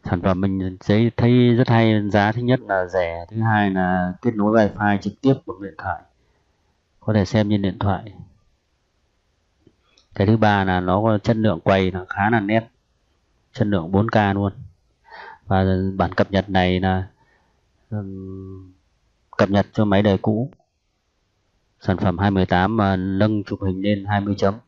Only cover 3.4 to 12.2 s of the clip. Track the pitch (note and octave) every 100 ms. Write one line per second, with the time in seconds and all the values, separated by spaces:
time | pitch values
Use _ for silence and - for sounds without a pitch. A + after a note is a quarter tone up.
3.4 | A2 G#2+ G2+ F#2+ F2+ F#2 F2+ F2+ B2 A2
4.4 | G#2 A2 G2+ F#2+ G#2 G2+ G2+ - C3+ C3
5.4 | - F#2 G2 - F#2+ E2 _ _ _ _
6.4 | _ _ _ _ _ _ - G#2+ F#2+ A2
7.4 | G#2 G#2+ G2 F2+ G2 F#2+ - - - _
8.4 | _ _ _ _ _ _ _ _ _ _
9.4 | _ _ _ _ _ _ _ - G2 A2+
10.4 | G#2+ G2+ F#2+ F#2 F2+ F#2+ A2 G#2+ - A2
11.4 | A2 E2+ - G2 F#2+ F2+ F#2 -